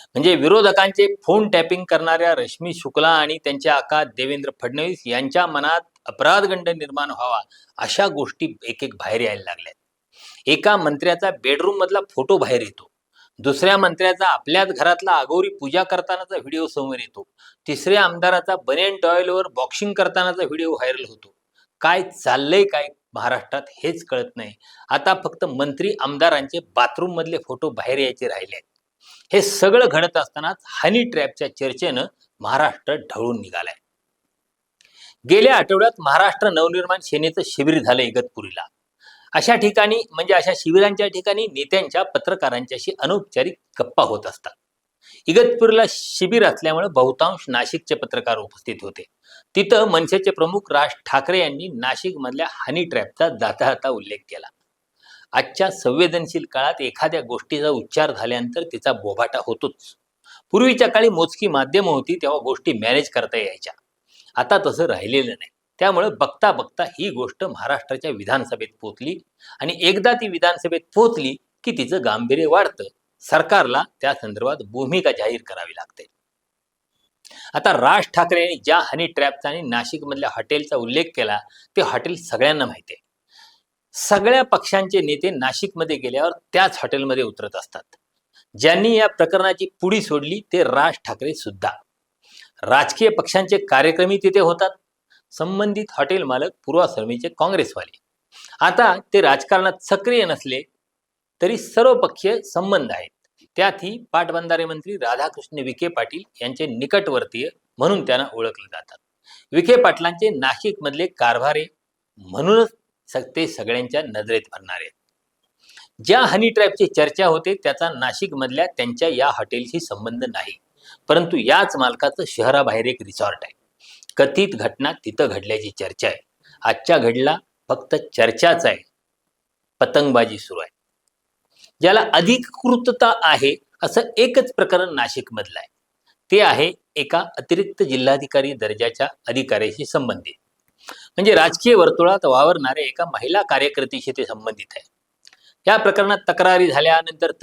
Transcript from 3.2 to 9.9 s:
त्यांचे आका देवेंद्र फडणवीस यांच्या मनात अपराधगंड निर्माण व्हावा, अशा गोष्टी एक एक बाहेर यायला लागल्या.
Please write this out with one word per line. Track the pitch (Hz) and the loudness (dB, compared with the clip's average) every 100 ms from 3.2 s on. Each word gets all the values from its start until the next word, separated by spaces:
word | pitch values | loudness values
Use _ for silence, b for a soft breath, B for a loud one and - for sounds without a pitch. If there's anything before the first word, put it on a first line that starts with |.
| 151 160 | 0 -4
त्यांचे | 143 139 156 | -6 -2 0
आका | 143 - 151 | 0 2 -2
देवेंद्र | 143 113 135 143 139 - | -2 -4 -6 -6 -8 -8
फडणवीस | 123 139 170 180 120 | -8 -6 -6 -8 -6
यांच्या | 120 135 175 175 | -4 -2 0 0
मनात | 143 143 170 - _ - | -2 -2 -2 -4 _ -14
अपराधगंड | - 143 196 196 185 170 | 0 4 4 2 -2 -4
निर्माण | 170 143 143 143 | -6 -6 -6 -6
व्हावा, | - 123 113 - b b - | -6 -4 -4 -6 b b -10
अशा | 110 - 196 | -6 0 0
गोष्टी | 147 131 - 160 110 | 0 -6 -6 -10 -8
एक | 117 - | -12 -10
एक | 135 | -10
बाहेर | 101 98 113 | -8 -4 -2
यायला | 113 101 | -2 -4
लागल्या. | 92 85 85 - _ | -10 -12 -14 -20 _